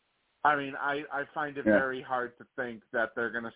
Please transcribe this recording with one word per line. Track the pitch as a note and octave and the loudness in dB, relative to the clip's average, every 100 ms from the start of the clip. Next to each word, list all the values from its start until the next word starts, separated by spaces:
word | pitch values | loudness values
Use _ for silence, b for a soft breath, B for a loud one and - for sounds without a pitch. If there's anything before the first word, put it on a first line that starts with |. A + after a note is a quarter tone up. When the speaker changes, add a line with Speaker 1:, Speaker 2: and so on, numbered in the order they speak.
| _ _ _ _ | _ _ _ _
Speaker 1:
I | C#3+ D3 | 2 4
mean, | C#3 C#3+ | 0 -4
I, | C#3+ C#3+ D3+ | -2 -2 -4
I | C3+ C#3 | -6 -6
find | D#3+ D3 C#3 | -4 -4 0
it | |
Speaker 2:
Yeah. | A2 A#2+ | 4 6
Speaker 1:
very | C3+ B2+ | 4 -2
hard | B2 B2+ A#2+ - | -2 -2 -2 -6
to | A2+ - | -12 -6
think | B2 A2+ - | -6 -8 -4
that | B2 A2 | -2 0
they're | - A#2 | 0 -4
gonna | A#2 A#2 | -4 -8